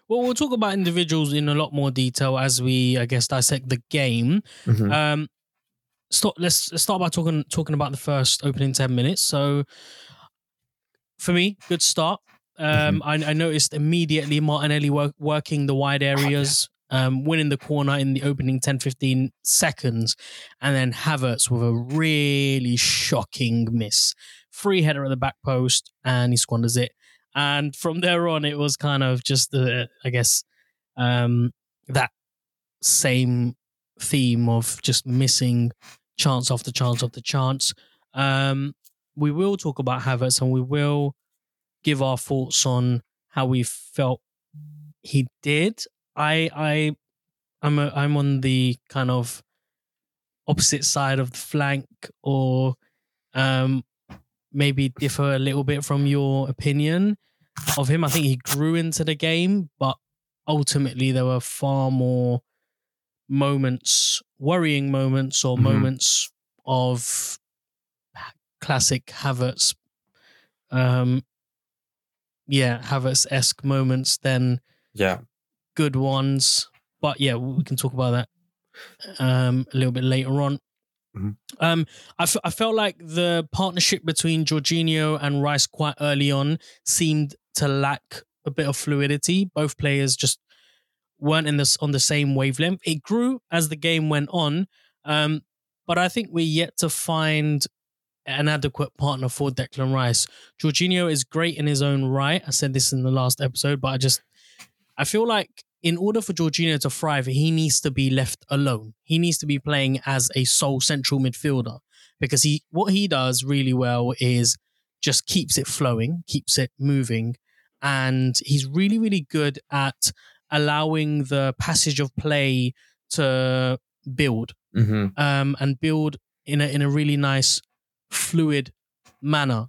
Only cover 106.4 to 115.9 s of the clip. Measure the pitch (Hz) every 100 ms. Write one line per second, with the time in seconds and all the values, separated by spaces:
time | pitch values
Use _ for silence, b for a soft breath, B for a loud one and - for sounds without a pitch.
106.4 | 160 143 165 147 139 - 160 143 127 131
107.4 | 156 160 156 - 151 131 135 131 127 -
108.4 | - 139 139 117 110 - - 160 175 160
109.4 | 151 143 147 147 135 135 - 135 123 135
110.4 | 127 - 143 135 - 147 123 139 131 117
111.4 | 151 135 113 117 _ b b b 151 139
112.4 | 151 147 _ 160 208 190 202 143 127 123
113.4 | 131 139 131 127 123 120 120 - 123 123
114.4 | 117 - _ _ _ - - 123 - 190
115.4 | 185 - 139 - 131